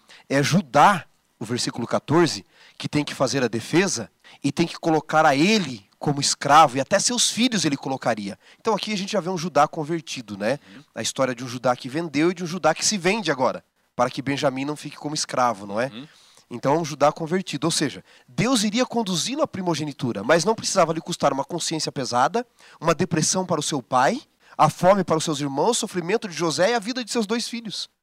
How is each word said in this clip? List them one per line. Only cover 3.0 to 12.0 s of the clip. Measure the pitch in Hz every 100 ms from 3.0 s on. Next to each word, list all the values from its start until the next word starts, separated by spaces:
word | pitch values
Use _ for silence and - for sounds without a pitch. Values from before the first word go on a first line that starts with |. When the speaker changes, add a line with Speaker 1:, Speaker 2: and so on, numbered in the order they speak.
| 143
Speaker 1:
que |
fazer | - 131 131
a | 120
defesa | 113 - 156 196 113 98 _ - -
e | 139
tem | - 170
que | -
colocar | 165 156 - 156 156
a | 139
ele | 180 220 147 113 - _
como | 156 139
escravo, | 135 - 139 151 151 135
e |
até | - 196
seus | - 240 -
filhos | - 247 214 147
ele | 139
colocaria. | 139 131 131 107 98 98 _ _
Então | 226 202
aqui | 214
a | 208
gente | 196
já | 208
vê | 165
um | 185
Judá | 165 143 151
convertido, | 165 147 170 - 131 107 98
né? | 104 143 - 196
Speaker 2:
Uhum. | -
Speaker 1:
A | -
história | 110 - 131
de | 120
um | 131
Judá | 123 127 123
que | 131
vendeu | 147